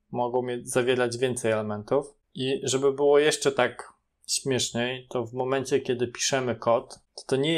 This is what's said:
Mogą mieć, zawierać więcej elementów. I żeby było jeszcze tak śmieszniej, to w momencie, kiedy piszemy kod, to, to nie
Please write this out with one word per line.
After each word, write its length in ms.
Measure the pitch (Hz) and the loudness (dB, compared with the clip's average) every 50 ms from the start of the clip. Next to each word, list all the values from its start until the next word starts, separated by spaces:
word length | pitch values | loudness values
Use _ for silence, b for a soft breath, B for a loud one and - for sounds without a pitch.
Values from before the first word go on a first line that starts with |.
| _ _ | _ _
Mogą 320 | - 123 120 120 120 127 127 | -4 -4 -2 -2 0 -2 -2
mieć, 280 | 127 123 123 120 - | -2 -4 -8 -8 -2
zawierać 480 | - 131 120 123 131 123 123 120 117 117 | 0 0 2 2 2 2 2 0 0 0
więcej 340 | 131 127 120 - - 113 110 | -2 -2 -2 -2 0 0 0
elementów. 600 | 107 107 107 104 104 107 - 127 139 147 - - _ _ _ _ | 0 -2 -4 -6 -8 -4 -2 0 0 0 -2 -8 _ _ _ _
I 260 | - 127 131 139 135 - | -6 -4 -2 -2 -2 -2
żeby 280 | 131 127 131 139 139 135 | -2 -2 2 2 2 2
było 260 | 135 147 143 143 147 | 4 4 6 6 6
jeszcze 340 | 147 151 147 - - 147 139 | 6 4 2 2 0 0 2
tak 400 | - 123 120 120 - - - - _ _ _ _ _ _ | 2 2 0 0 -4 -14 -18 -20 _ _ _ _ _ _
śmieszniej, 800 | - - - - 135 131 117 120 - - 117 120 123 131 127 127 - | -6 -6 -4 -2 -2 0 0 -2 -2 -2 -2 -2 -2 -4 -6 -8 -6
to 140 | - 127 117 | -6 -6 -4
w 60 | 113 120 | -4 -4
momencie, 480 | 127 127 131 135 135 127 - 143 131 | -4 -2 0 0 -2 0 0 0 0
kiedy 280 | 127 - 123 120 123 120 | 0 0 -2 0 -2 -4
piszemy 480 | - - - - 139 131 127 123 113 | -4 -4 -2 -2 0 0 0 -2 -4
kod, 380 | 117 - 120 117 127 - - - - _ _ _ | -2 2 2 2 2 0 -4 -12 -20 _ _ _
to, 80 | - - | -18 -4
to 100 | - 135 | -2 0
nie 160 | 131 139 156 165 | 0 2 2 2